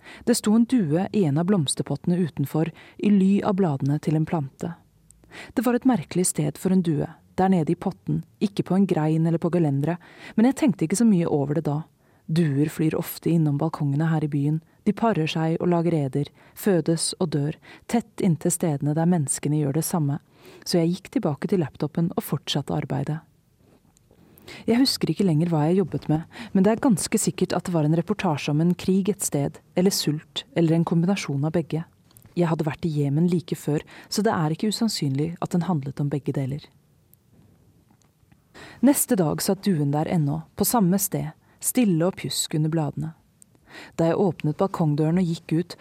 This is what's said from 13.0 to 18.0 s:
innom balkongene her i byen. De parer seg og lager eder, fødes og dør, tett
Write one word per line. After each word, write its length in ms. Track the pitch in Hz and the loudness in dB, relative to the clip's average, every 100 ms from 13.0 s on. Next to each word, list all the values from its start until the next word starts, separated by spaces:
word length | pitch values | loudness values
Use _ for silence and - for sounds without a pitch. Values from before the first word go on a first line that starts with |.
| - - 160 | -6 -6 0
innom 280 | 170 151 143 | 2 2 2
balkongene 500 | 160 - 143 143 160 | -2 -2 -2 0 0
her 140 | 160 | 0
i 80 | 151 | 0
byen. 260 | 147 147 156 - _ | 0 0 -2 -6 _
De 80 | - - | -2 0
parer 320 | 226 160 156 | 0 0 0
seg 280 | 165 160 165 | 0 -2 0
og 100 | 180 | 0
lager 220 | 170 170 165 | 2 2 0
eder, 320 | 135 139 147 _ - - | 0 -2 -6 _ -20 -4
fødes 580 | 208 175 151 165 - - | 0 2 2 0 -2 -4
og 100 | 175 147 | -2 -2
dør, 200 | 147 - - - - | -2 -6 -14 -20 -4
tett 360 | 240 | -4